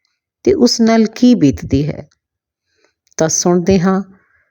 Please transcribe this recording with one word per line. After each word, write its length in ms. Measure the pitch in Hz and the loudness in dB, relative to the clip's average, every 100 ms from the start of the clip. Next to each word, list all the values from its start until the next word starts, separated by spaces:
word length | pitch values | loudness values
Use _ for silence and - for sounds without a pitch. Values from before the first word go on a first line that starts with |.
| _ _ _ _ | _ _ _ _
ਤੇ 100 | - | -2
ਉਸ 260 | 339 240 - | 2 0 2
ਨਾਲ 260 | 226 226 214 | 0 2 0
ਕੀ 280 | - 247 | 2 2
ਬੀਤਦੀ 540 | 214 143 95 - 139 147 | 4 2 -2 -4 -4 -4
ਹੈ, 200 | - - _ _ _ _ _ _ _ _ _ _ - | -10 -16 _ _ _ _ _ _ _ _ _ _ -4
ਤਾਂ 100 | 160 | -2
ਸੁਣਦੇ 520 | - 180 180 175 190 | -2 -2 0 0 0
ਹਾਂ 220 | 185 190 190 _ _ _ _ | 0 -2 -6 _ _ _ _